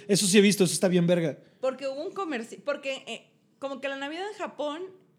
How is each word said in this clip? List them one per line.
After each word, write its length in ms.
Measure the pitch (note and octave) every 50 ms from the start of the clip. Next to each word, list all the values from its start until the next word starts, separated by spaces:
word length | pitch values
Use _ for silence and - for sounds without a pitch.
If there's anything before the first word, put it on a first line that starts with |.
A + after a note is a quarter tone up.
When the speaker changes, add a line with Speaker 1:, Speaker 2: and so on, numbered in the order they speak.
| - -
Speaker 1:
Eso 180 | G3+ F#3 G#3 F#3
sí 100 | F3+ G#3+
he 40 |
visto, 220 | G3 G#3 F#3 - F#3
eso 100 | E3 -
está 140 | - G#3 F#3+
bien 200 | F3 F3+ E3+ E3+
verga. 300 | F3+ F3 E3 D3+ C3+ - - _ _ _
Speaker 2:
Porque 260 | - C4 B3+ B3+ C#4 C4+
hubo 160 | C4+ C#4+ D#4+
un 80 | F#4+ F#4
comerci-, 460 | G4 G4 E4 C#4+ A3+ A3+ - G3 F#3 -
porque, 400 | C#4+ C#4 C#4 - C4+ C4+ - - -
eh, 200 | A3+ - - _ _ _ _ _ _ _
como 220 | C#4 C#4 C#4 B3
que 60 | - C#4
la 60 | C#4 C4+
Navidad 280 | C#4 C#4+ D#4 E4+ F#4+ G#4
en 80 | G4+ G4+
Japón 440 | E4+ - - - D4 D4 C#4+ E4 F#4 F#4 - - _ _ _